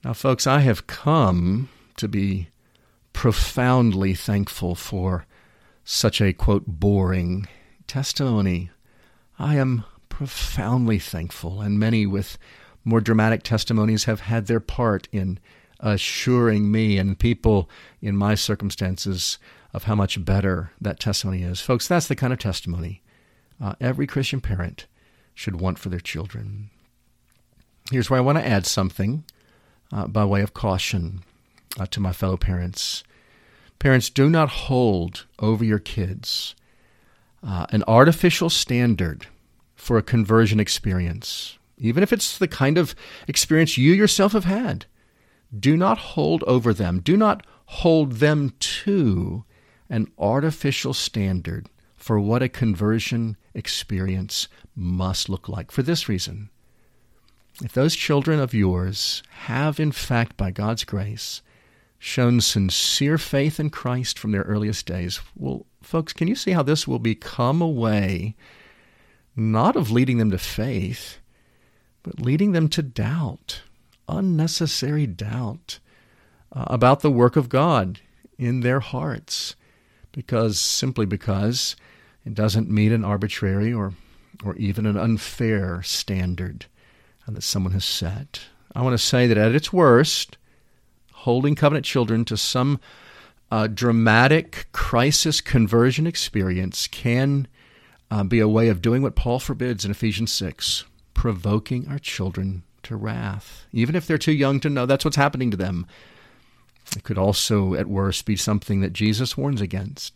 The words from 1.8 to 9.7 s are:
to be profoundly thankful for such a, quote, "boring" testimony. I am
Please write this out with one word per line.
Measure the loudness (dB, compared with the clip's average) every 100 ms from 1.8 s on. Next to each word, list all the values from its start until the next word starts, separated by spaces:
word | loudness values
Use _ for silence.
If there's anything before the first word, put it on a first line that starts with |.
| _ -8
to | -4
be | -2 -2 -2 -6 _ _ _ _ _ _
profoundly | -2 0 2 0 2 2 4 4 4 0
thankful | 0 0 0 -2 -4 -4
for | -4 -6 -4 -2 -2 -6 _ _ _ _ _
such | -8 0 0 2
a, | 2
quote, | 2 2 2 0
"boring" | 0 2 4 2 0 0 -2 -6 -14 _ _ -8
testimony. | -6 -4 -2 0 2 2 0 -4 _ _ _ _ _ _ _
I | 0 2
am | 2